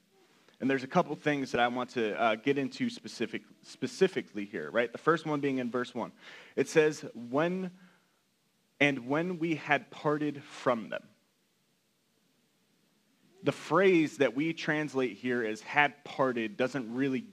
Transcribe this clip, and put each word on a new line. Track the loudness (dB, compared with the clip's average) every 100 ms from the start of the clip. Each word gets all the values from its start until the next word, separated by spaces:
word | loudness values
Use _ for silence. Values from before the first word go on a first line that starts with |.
| _ _ _ _ _ -6
And | -2
there's | -2
a | 0
couple | 0 0
things | -2 -2 -2 -2
that | 2
I | 2
want | 0 -4
to, | -2 -2 2
uh, | 0
get | 2 0 0
into | -2 -4 -4
specific, | -4 -10 -6 -6 -6 -12 -20
specifically | -20 -8 -8 0 0 0 -8 -8
here, | -8 -8 -4
right? | 0 -2
The | 0
first | 2 2 0
one | -2
being | 0 -2
in | -2
verse | -4 -4
one. | -6 -8 -10 -20 -20 -6 -2
It | 2
says, | 4 4 2 -8
"When, | -12 -4 0 0 -2 -6 -10 -20 _ _ _ _ _ _ _ _ 0
and | 2 2 0
when | 0 0 -2
we | -2
had | -2 2 0 0
parted | -4 -2 0 0 -4
from | -10 -4 0 0 -2
them." | -8 -10 _ _ _ _ _ _ _ _ _ _ _ _ _ _ _ _ _ _ _ _ _ _ _
The | -2
phrase | -2 2 4 8 6 4 2
that | 2
we | 2 -2
translate | -2 -2 -2 -2 0 -2 -2
here | -2 -2
as | -2 -4
"had | -2 2 2 0
parted" | -8 0 0 0 -2 -2
doesn't | -2 -2 -6
really | -2 -2 -2 -6